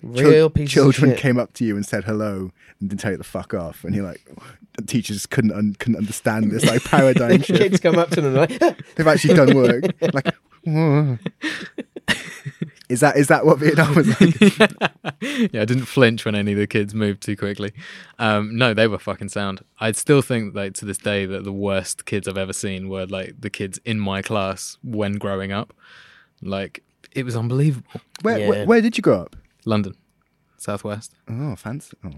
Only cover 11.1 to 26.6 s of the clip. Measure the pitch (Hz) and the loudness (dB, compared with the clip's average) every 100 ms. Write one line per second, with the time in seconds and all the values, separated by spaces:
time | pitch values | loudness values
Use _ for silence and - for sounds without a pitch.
11.1 | 117 185 _ 311 - - - - - - | -2 -8 _ -10 -8 -14 -14 -14 -10 -6
12.1 | - - - 139 - 165 _ - 123 147 | -6 -8 -16 -18 -12 -14 _ -8 2 4
13.1 | 135 143 151 139 147 151 147 151 147 202 | 4 4 4 4 4 2 4 4 4 2
14.1 | - 175 160 208 - 214 - 185 - 180 | 4 4 6 4 6 2 2 -6 -6 -12
15.1 | - 247 285 214 113 107 127 120 - 120 | -8 -8 -2 -2 0 -2 -2 -2 4 4
16.1 | 113 113 104 104 101 104 110 101 107 104 | 2 -4 -2 -2 -2 0 -2 -2 -2 -2
17.1 | 98 - 101 101 101 104 131 - - - | -4 -8 -6 -8 -8 -10 -12 -20 -20 -20
18.1 | - 113 104 107 117 123 107 113 101 - | -6 0 0 -2 -2 0 2 0 0 -8
19.1 | 95 101 104 98 95 _ _ 113 107 - | -10 -8 -6 -6 -8 _ _ -4 -4 2
20.1 | 143 - 120 104 101 98 95 104 95 104 | 2 2 -4 -4 -8 -8 -10 -10 -8 -4
21.1 | 101 95 95 98 98 101 95 92 - - | -4 -4 -8 -8 -6 -4 -4 -4 -12 -8
22.1 | 104 95 95 95 95 104 95 95 95 92 | -8 -6 -8 -8 -6 -6 -8 -8 -8 -8
23.1 | 98 92 - 104 - 101 - - 110 98 | -10 -12 -12 -12 -8 -10 -10 -6 -4 -2
24.1 | 95 98 110 95 95 - - 131 107 101 | -4 -4 -4 -4 -6 -12 -14 -10 -6 -4
25.1 | 101 104 98 98 98 - _ _ - - | -4 -6 -6 -6 -8 -10 _ _ -20 -20
26.1 | _ _ _ 92 98 | _ _ _ -8 -8